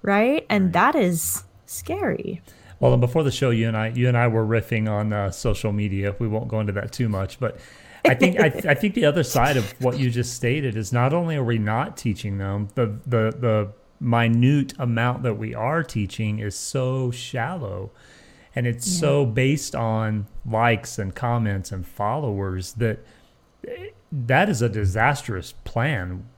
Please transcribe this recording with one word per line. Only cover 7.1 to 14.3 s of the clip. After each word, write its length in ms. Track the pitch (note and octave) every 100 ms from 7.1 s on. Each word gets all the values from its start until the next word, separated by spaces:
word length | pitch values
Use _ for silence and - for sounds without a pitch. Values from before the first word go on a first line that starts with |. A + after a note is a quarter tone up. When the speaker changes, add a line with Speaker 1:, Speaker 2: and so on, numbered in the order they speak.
| G2 F#2+ -
Speaker 2:
but 180 | B2 - - - - -
I 100 | -
think, 240 | - F#3 F#3
I, 80 | E3 - -
I 60 |
think 200 | C#3+ G#3
the 100 | -
other 200 | D3 D#3+
side 320 | C#3 C3 C3 C3
of 160 | G2 -
what 160 | B2 C3
you 100 | B2+
just 240 | A#2 A#2+
stated 420 | - A#2+ D3 C3+ G#2+
is 160 | G2+
not 200 | B2 B2+
only 220 | E3+ E3+
are 80 | D3+
we 160 | A#2+ A2+
not 380 | G#2 A2+ D#3+ -
teaching 420 | A#2+ F#2 G#2+ G2
them, 300 | G2 G2+ G2+ -
the, 100 | A2+ G#2+
the, 300 | - A#2+ A2 A2+
the 360 | A#2+ G#2+ G2+ - _ _
minute 760 | B2 A#2 A#2